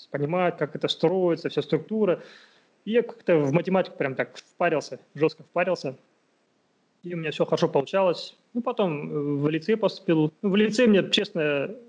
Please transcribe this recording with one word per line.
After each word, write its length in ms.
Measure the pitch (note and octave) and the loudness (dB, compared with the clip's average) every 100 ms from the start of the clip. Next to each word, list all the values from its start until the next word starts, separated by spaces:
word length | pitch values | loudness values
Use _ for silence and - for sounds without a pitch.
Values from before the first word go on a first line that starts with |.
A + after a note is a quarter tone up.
| - | -10
понимать, 480 | C#3 C#3+ F3+ F3 E3+ | -4 -2 0 0 0
как 160 | C#3 C#3+ | -4 -2
это 120 | C#3+ | -4
строится, 600 | - E3 F#3+ F3 E3 C#3 | 0 0 2 0 0 -4
вся 140 | - | -4
структура. 600 | - D#3 - A3 G3+ D#3+ - - - _ _ _ | -2 -2 -2 -2 0 0 -4 -20 -20 _ _ _
И 60 | - | -2
я 120 | A#3 | 0
как-то 360 | A#3 - - E3 | 0 -4 2 2
в 140 | C#3 | 4
математику 440 | D#3+ F3 F#3+ F3 - | 0 2 0 0 -2
прям 180 | C#3+ | -4
так 220 | C3 B2 - | -4 -6 -8
впарился, 600 | - - F3 D3+ - B2+ _ | -14 -2 0 0 -4 -12 _
жёстко 280 | C#3+ D#3 - | -2 -2 -2
впарился. 500 | - F3 F#3 E3+ D3 B2+ _ _ _ _ _ _ _ _ _ _ | -6 -2 -2 -2 -6 -10 _ _ _ _ _ _ _ _ _ _
И 100 | F3 | -10
у 20 | F3 | -8
меня 140 | D#3+ | -4
всё 140 | - | -2
хорошо 240 | D#3+ E3 D#3+ | 0 0 2
получалось. 680 | D3 C3+ F#3+ F#3+ D#3+ - - _ | 2 0 2 2 0 -6 -18 _
Ну, 80 | A#3+ | -6
потом, 480 | A#3+ A#3+ F#3+ D3 D#3+ | -4 -2 0 -2 -4
э, 60 | D#3 C#3+ C#3+ | -4 -2 0
в 60 | D3 | 0
лицей 280 | D#3 D#3 A3 | -2 0 0
поступил. 560 | G3 - - D#3+ D3+ - | 0 -2 0 2 2 0
Ну, 80 | G3+ | 0
в 60 | G3 | 2
лицей 320 | G#3+ A3 A#3+ | 2 4 4
мне, 200 | G3 - | 4 4
честно, 600 | A3 G3 E3+ D3+ C#3+ D3 A#3 | 0 0 -2 -2 -2 -4 -10